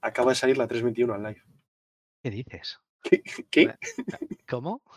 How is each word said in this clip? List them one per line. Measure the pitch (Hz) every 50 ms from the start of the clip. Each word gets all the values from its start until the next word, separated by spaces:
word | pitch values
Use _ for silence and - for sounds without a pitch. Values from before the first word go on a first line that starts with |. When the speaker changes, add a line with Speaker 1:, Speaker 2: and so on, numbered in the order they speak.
Speaker 1:
acaba | - 110 - 127 123 131
de | 127
salir | - 131 131 131
la | 131 117 110
tres | 117 117 120
veintiuno | 120 113 117 120 117 104
al | 101 107
live. | 107 101 _ _ _ _ _ _ _ _ _ _ _ _ _ _ _ _ _
Speaker 2:
¿Qué | - 123
dices? | 101 117 127 - - - - - - _ _ _ _ _
Speaker 1:
¿Qué? | - - - - - - - - - -
¿Qué? | - 156 -
Speaker 2:
Bueno, | - - - - - - - - - - - - - - _ _ -
¿cómo? | - 120 131 175 226 285 _ _ -